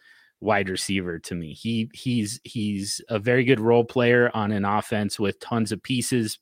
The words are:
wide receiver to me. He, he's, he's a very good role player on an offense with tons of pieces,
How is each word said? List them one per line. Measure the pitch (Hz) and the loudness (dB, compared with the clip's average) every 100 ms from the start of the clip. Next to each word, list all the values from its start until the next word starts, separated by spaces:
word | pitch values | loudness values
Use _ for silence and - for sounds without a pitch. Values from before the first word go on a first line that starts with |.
| _ - _ - | _ -20 _ -8
wide | 101 104 95 | 0 0 0
receiver | 92 - 98 87 85 | -4 -2 -2 -2 -8
to | - | -8
me. | 87 78 | -8 -8
He, | 71 113 113 113 | -8 -4 -4 -4
he's, | - 131 120 104 123 | -6 -2 -2 -2 -6
he's | - 117 107 101 101 - - | -10 -6 -4 -4 -6 -8 -4
a | 110 | -4
very | 110 123 | 2 2
good | 123 120 | 4 4
role | 113 120 | 6 4
player | 113 127 120 123 120 | 4 2 4 6 4
on | 113 104 | 2 0
an | 104 | 0
offense | 101 104 - 107 101 - | 0 0 0 -2 -2 -2
with | 101 - | -2 -2
tons | - 117 107 | -2 -2 0
of | 104 | -4
pieces, | - 131 - 127 107 - | -4 -2 0 0 0 -4